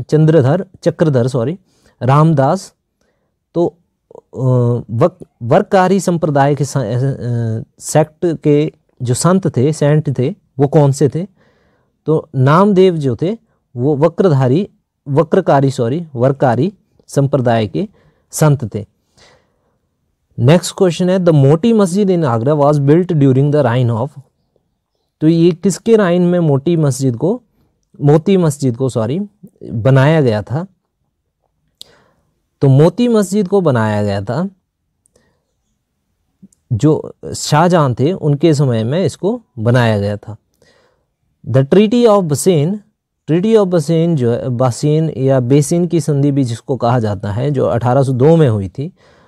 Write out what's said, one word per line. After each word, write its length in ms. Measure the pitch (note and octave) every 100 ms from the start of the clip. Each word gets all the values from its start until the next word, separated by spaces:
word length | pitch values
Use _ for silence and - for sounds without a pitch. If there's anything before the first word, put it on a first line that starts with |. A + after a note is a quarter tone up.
| B2
चंद्रधर, 580 | D3+ D#3 D#3+ B2 F3+ F#3+ -
चक्रधर, 440 | - E3 E3 C3 B2
सॉरी, 300 | B2 A#2 F#3 _ _ _ _
रामदास। 720 | A2+ C#3 D#3+ D#3 C3+ F#3+ - _ _ _ _ _ _ _ _
तो, 240 | - F3 - _ _ _ -
अ, 220 | _ F#2 C3 B2+ A#2+ A#2+ -
वक-, 360 | A2+ E3+ - - _
वर्ककारी 580 | A#2 D#3 G#3+ G3 F#3 G3
संप्रदाय 540 | F3 F3 E3+ C#3 C#3
के 100 | C#3+
स-, 120 | C#3+ C#3
अ, 840 | A2+ A#2+ C3+ C3+ A#2+ A#2+ A2+ A2 - _
सेक्ट 600 | - D3 D#3 _ F3 D3+
के 300 | D#3 D3 D#3 - _ _
जो 120 | A#2+
संत 420 | B2 D#3+ F#3+ E3+ -
थे, 160 | C3+
सेंट 460 | D#3 D3 D3+ D3+ C3
थे, 160 | B2+ G#3 _ -
वो 100 | C#3
कौन 240 | D#3+ C#3+
से 160 | C3+ D3
थे? 180 | D#3 F#3 _ _ _ _ _ _ _ -
तो 220 | D#3 -
नामदेव 640 | C3+ C3 D#3 G3+ F#3 F#3+ E3
जो 200 | C#3 A2+
थे 160 | D#3+ A3+ _ _ _ A#2+
वो 200 | C3 C#3+
वक्रधारी, 720 | D#3+ - G3 C#3 C3 C#3 G#3 _ _ _ -
वक्रकारी, 600 | C#3 E3 F#3+ F3+ C#3+ C#3
सॉरी, 360 | C3 A#2 C#3+ D#3+
वर्ककारी 580 | B2 B2+ C#3 C#3+ A2+ E3 - _ _ _
संप्रदाय 600 | - C#3 C#3 B2 A#2 G#2+
के 220 | D3+ G3+ _ _ _ _
संत 440 | - D#3 C#3 G#2+
थे। 120 | A2 - _ _ _ _ _ _ _ _ _ _ _ _ _ _ -
नेक्स्ट 360 | A#2+ F3 - -
क्वेश्चन 320 | A#3+ D#3+ F3+
है, 80 | F#3+
the 140 | F3
मोटी 400 | D#3 C#3 E3 A#3
मस्जिद 360 | A3+ G3 F#3 G3+
in 160 | F3+
Agra 300 | D#3 A#2 A#2
was 200 | D3+ C#3+ D3+
built 320 | C#3 D#3+ F#3
during 460 | D#3+ C#3 C3 D3
the 80 | D3
reign 360 | C3 A#2+ B2 A2+
of, 200 | C3+ - - _ _ _ _ _ _ _ _ _
तो 80 | D#3
ये 220 | E3+ E3+
किसके 460 | E3+ G3+ E3+ - A3+
राइन 260 | F#3+ F3
में 180 | F3 F3
मोटी 360 | E3 C3+ C#3 E3+
मस्जिद 400 | D3+ B2 C3+ A2+
को, 260 | D#3 B3 - _ _ _ _ -
मोती 360 | C#3+ D#3 D#3+ F#3+
मस्जिद 400 | E3 C#3 C3+ A#2
को, 120 | C3
सॉरी, 320 | A#2+ A2+ D#3 G3+ _ - _ A1+
बनाया 480 | G2+ G#2+ C3 C3+ D#3+
गया 220 | C3 G#2+
था? 240 | G2+ C3+ F#3 _ _ _ _ _ _ _ _ _ _ _ - _ _ _ _ _ _ _
तो 80 | C#3+
मोती 400 | C3+ D#3+ F3+ A#3+
मस्जिद 400 | A3+ G3+ G3+ F#3+
को 120 | G3+
बनाया 420 | E3+ B2 A2 G#2
गया 200 | G#2 G2
था 280 | G2 B2 F#3+ - _ _ _ _ _ _ _ _ _ _ _ _ _ _ _ _ _ _ - _ _
जो 420 | A2 D3 D3 - - -
शाहजहां 600 | - - D3 F3 F3 C#3+
थे 180 | A#2 C3
उनके 420 | F#3 D3+ C#3+ E3+
समय 300 | C#3+ C#3+ A#2
में 200 | A2 D3+
इसको 380 | E3+ - F3+ B3 - -
बनाया 400 | A2 B2 A#2 G#2+
गया 180 | G2+ G#2
था। 200 | - G#2 _ _ _ _ _ _ _ _ _ _ -
The 160 | A#2
Treaty 420 | C#3 F#3 G#3+ A#3+ A#3+
of 160 | G3+
Bassein, 500 | F3 C#3+ - E3+ D3 G#3 - _ _ _ -
Treaty 260 | D#3+ G3+ A3
of 100 | G3
Bassein 460 | F3+ D3+ E3 E3 E3
जो 160 | A#2+
है, 160 | A#2+ C3
बासेन 640 | A#2+ B2+ A#2 D3 D3+ D#3+ -
या 240 | C3 C3+
बेसिन 460 | A#2+ C#3+ C#3+ E3+ F3
की 140 | E3+
संधि 320 | D3+ C#3+ C#3+
भी 120 | C#3
जिसको 320 | B2+ A2+ - C3
कहा 220 | A#2+ B2+
जाता 340 | G#2+ G2+ G2+
है, 180 | G2+ C3+
जो 160 | C3+ A2
अठारह 360 | A2 B2 C3
सौ 100 | C3+
दो 240 | B2+ C#3 E3
में 120 | D3
हुई 200 | G#2+ F#2+
थी, 240 | - D3 - _ _